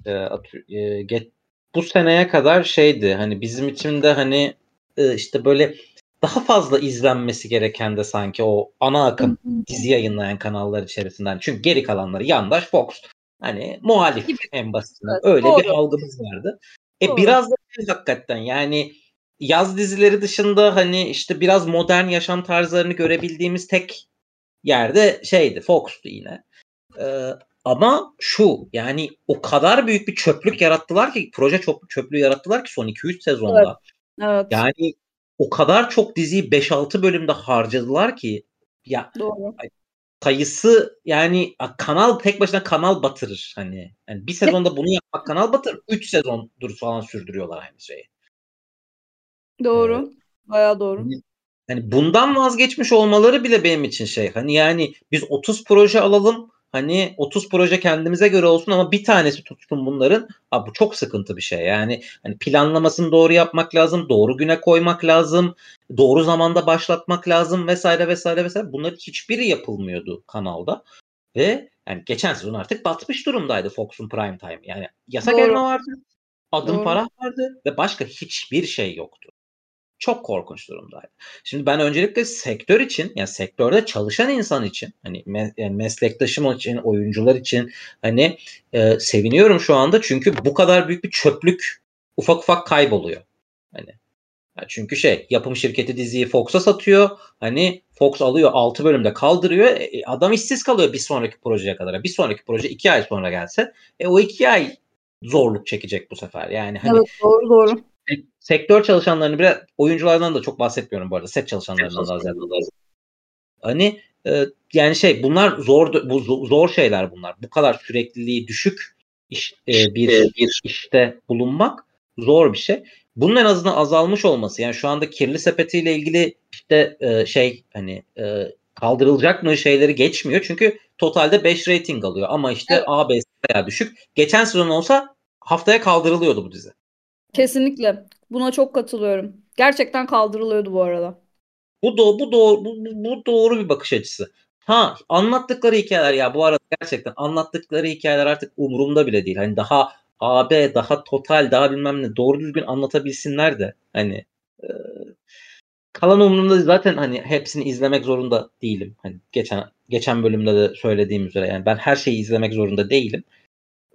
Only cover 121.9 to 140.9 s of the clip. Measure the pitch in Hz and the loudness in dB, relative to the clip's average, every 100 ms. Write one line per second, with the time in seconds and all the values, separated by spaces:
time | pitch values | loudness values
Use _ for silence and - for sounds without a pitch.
121.9 | _ _ - 117 156 147 101 - 226 - | _ _ -4 4 6 6 2 -4 -4 -4
122.9 | _ _ 110 165 247 214 180 185 151 147 | _ _ -2 2 4 4 4 0 0 2
123.9 | 160 170 202 190 127 104 - 120 117 143 | 2 2 2 2 0 -2 -6 -6 -4 -4
124.9 | 147 156 - 135 156 175 165 165 175 165 | -4 -6 -2 -2 0 -2 0 -2 0 -2
125.9 | 156 156 170 165 - _ - - 151 143 | -2 0 0 0 -4 _ -18 2 2 2
126.9 | - 127 110 110 139 127 120 _ 104 95 | 0 -2 0 0 2 0 -2 _ -14 -12
127.9 | 92 _ - 104 104 95 - _ - 117 | -12 _ -12 -8 -6 -8 -12 _ -4 -2
128.9 | 127 135 139 160 185 160 147 147 139 147 | 4 4 6 2 2 0 0 2 4 4
129.9 | 131 131 - 135 175 196 170 220 214 _ | 4 0 0 -2 -2 -2 0 0 0 _
130.9 | - 160 170 151 202 170 170 180 175 170 | -2 0 2 2 4 2 0 0 -2 -2
131.9 | 123 98 90 98 151 131 113 - - - | -6 -6 -4 -4 -2 -2 -4 0 0 2
132.9 | 147 131 120 - _ - 107 98 - - | 0 2 0 -2 _ -2 -2 -2 -6 -8
133.9 | _ _ - 151 214 220 180 170 160 165 | _ _ 0 2 4 2 0 0 0 2
134.9 | 277 277 _ _ _ - 165 - 226 202 | 2 2 _ _ _ -4 -2 2 2 4
135.9 | 170 165 170 165 107 90 - - _ _ | 2 2 0 0 0 -4 -16 -20 _ _
136.9 | _ _ _ _ - 254 262 269 269 214 | _ _ _ _ 0 0 2 -2 0 -2
137.9 | 202 - _ _ 240 254 254 269 262 226 | -2 -10 _ _ -6 -4 0 0 -2 -6
138.9 | 214 208 196 202 - _ - 269 277 247 | -4 -2 -4 -6 -16 _ 2 2 2 -2
139.9 | 254 254 233 214 214 220 214 196 185 175 | -4 -2 0 0 -2 -2 -2 -2 -2 -2